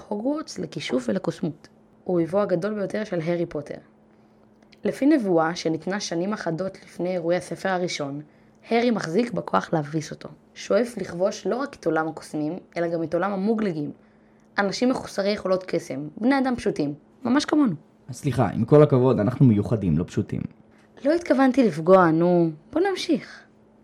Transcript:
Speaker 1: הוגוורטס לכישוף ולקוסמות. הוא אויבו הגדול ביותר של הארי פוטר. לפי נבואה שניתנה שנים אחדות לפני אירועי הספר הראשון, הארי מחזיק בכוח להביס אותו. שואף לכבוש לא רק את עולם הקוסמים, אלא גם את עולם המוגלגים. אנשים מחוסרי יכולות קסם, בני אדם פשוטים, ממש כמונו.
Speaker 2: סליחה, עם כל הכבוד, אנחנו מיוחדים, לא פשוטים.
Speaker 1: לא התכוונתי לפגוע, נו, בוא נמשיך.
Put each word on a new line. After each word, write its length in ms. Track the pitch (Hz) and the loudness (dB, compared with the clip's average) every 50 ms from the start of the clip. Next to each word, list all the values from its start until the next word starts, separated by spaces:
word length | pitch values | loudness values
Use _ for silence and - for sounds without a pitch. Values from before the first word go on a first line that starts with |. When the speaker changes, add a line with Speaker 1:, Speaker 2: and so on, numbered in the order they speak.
| - | -8
Speaker 1:
הוגוורטס 520 | - 208 208 220 269 294 311 302 - - 185 | -8 -8 -4 -4 -4 -4 -4 -8 -10 -10 -10
לכישוף 460 | 175 151 - 151 151 - 240 254 247 240 | -10 -10 -10 -10 -6 -4 -4 -4 -2 -2
ולקוסמות. 580 | 208 185 - 165 160 - - 160 151 - - - _ _ _ _ _ _ _ | -4 -2 -4 -4 -4 -4 -6 -6 -6 -10 -16 -20 _ _ _ _ _ _ _
הוא 120 | - 180 | -2 0
אויבו 240 | 175 165 156 170 202 | 0 0 0 0 0
הגדול 340 | 208 180 185 170 170 208 214 | 0 0 0 -2 -2 -4 -4
ביותר 300 | 214 196 175 - 208 214 | -4 -6 -6 -6 -6 -6
של 160 | - 180 175 | -4 -6 -4
הארי 240 | 156 170 175 175 170 | -2 -2 -2 -2 -4
פוטר. 300 | 165 - 156 143 - - - - _ _ _ _ _ _ _ _ _ _ _ _ _ _ _ _ _ - _ - | -4 -6 -8 -10 -10 -14 -16 -16 _ _ _ _ _ _ _ _ _ _ _ _ _ _ _ _ _ -14 _ -6
לפי 220 | 202 185 - 262 | -6 -2 2 2
נבואה 500 | 285 320 285 214 196 175 165 156 160 175 | 4 4 4 2 2 2 2 2 2 -2
שניתנה 440 | - - 165 160 151 156 185 190 208 | -2 -4 -4 -4 -2 -4 -6 -6 -6
שנים 340 | - - 175 165 180 196 214 | -6 -6 -4 -4 -2 -4 -4
אחדות 440 | - - 170 165 160 190 190 190 - - | -4 -4 -6 -4 -4 -6 -8 -10 -14 -20
לפני 260 | - - - 175 180 185 | -16 -10 -6 -6 -4 -4
אירועי 240 | 180 165 170 175 | -2 0 0 0
הספר 320 | 180 165 - 170 160 - 190 | -2 -2 -6 -8 -6 -4 -4
הראשון, 520 | 190 175 180 170 - - 147 139 139 147 151 - _ _ _ _ _ _ - - | -2 -2 -2 -4 -4 -6 -6 -6 -8 -10 -14 -16 _ _ _ _ _ _ -6 -2
הארי 220 | 226 233 233 247 | 0 2 2 2
מחזיק 400 | 226 190 - 165 160 202 247 240 | 0 0 -2 0 0 0 0 0
בכוח 420 | 180 170 165 - - 190 - - - | -4 -6 -4 -2 -2 -2 0 0 -2
להביס 380 | 160 147 143 156 160 143 - | -2 -2 -2 -4 -6 -6 -6
אותו. 180 | 147 - - - - - _ _ _ | -12 -14 -16 -18 -18 -20 _ _ _
שואף 440 | - - - 196 202 247 240 - | -12 -4 0 0 0 0 -2 -4
לכבוש 500 | 202 185 - 175 170 185 214 214 - - | -10 -10 -10 -4 -2 -2 -2 -2 -4 -4
לא 80 | 190 214 | -4 -2
רק 200 | 247 285 277 - | -2 -4 -8 -10
את 100 | - - | -6 -4
עולם 220 | 170 156 160 160 | -2 -2 -2 -2
הקוסמים, 520 | 160 156 - - - - 151 147 151 170 190 - _ - | -4 -8 -12 -14 -10 -8 -6 -4 -4 -6 -8 -12 _ -6
אלא 100 | 175 170 | -6 -4
גם 160 | 170 170 165 165 | -4 -2 -4 -4
את 100 | 151 175 | -2 -2
עולם 200 | 170 180 202 202 | -2 -2 -2 -2
המוגלגים. 580 | 190 190 214 233 214 220 196 160 156 147 - - - _ _ _ _ _ _ _ _ _ _ _ | -2 -2 0 0 0 -2 -4 -4 -4 -6 -8 -10 -14 _ _ _ _ _ _ _ _ _ _ _
אנשים 320 | - 202 196 180 - 247 254 | -2 -2 -2 -2 0 0 0
מחוסרי 400 | 262 - - - - - 196 202 | 0 -2 -6 -8 -6 -4 -2 -2
יכולות 340 | 214 202 - 185 185 185 - | -2 -2 -2 -2 -2 -2 -2
קסם, 400 | - - 170 - - 135 135 147 151 - | -4 -4 -4 -4 -6 -8 -8 -10 -10 -8
בני 200 | - 214 254 277 | -2 0 2 2
אדם 180 | 269 254 262 247 | 2 2 0 -2
פשוטים, 380 | 240 - 202 185 - 147 143 147 - _ _ _ _ - | -2 -2 -2 -2 0 -2 -4 -4 -8 _ _ _ _ -2
ממש 220 | 233 247 294 - | 0 0 0 0
כמונו. 300 | - 311 302 285 233 156 147 - _ _ _ _ - | 2 2 2 2 2 0 -2 -8 _ _ _ _ -16
Speaker 2:
סליחה, 380 | 123 - - 143 117 135 120 95 | -14 -6 -4 -2 2 2 2 2
עם 160 | - - 113 | 0 -2 4
כל 180 | - 151 147 151 | 6 8 8 8
הכבוד, 360 | 147 143 123 123 131 120 101 | 8 6 4 4 4 4 4
אנחנו 260 | 104 101 - - 143 | 2 0 4 6 6
מיוחדים, 520 | 123 107 101 101 - 120 101 98 90 76 | 6 6 6 2 0 -2 0 2 2 2
לא 60 | 78 87 | 2 0
פשוטים. 380 | - - 113 104 - - - - - - - _ _ _ _ _ _ _ - - | -2 -2 -4 -4 -2 -6 -8 -8 -10 -12 -18 _ _ _ _ _ _ _ -2 0
Speaker 1:
לא 80 | 277 320 | 2 2
התכוונתי 540 | 349 349 - 294 247 269 262 247 277 247 | 2 2 2 4 4 4 4 6 4 4
לפגוע, 440 | 214 147 156 160 170 190 190 180 165 | 4 2 2 6 6 8 8 8 6
נו, 380 | 160 160 170 180 180 175 170 165 156 - - - - | 6 4 4 4 6 4 4 2 0 -6 -14 -6 -2
בוא 80 | 311 381 403 | 0 0 0
נמשיך. 540 | 370 - - - 311 185 - - - - - _ _ _ _ _ _ _ | 0 -2 -2 -2 -2 -2 -2 -8 -18 -20 -20 _ _ _ _ _ _ _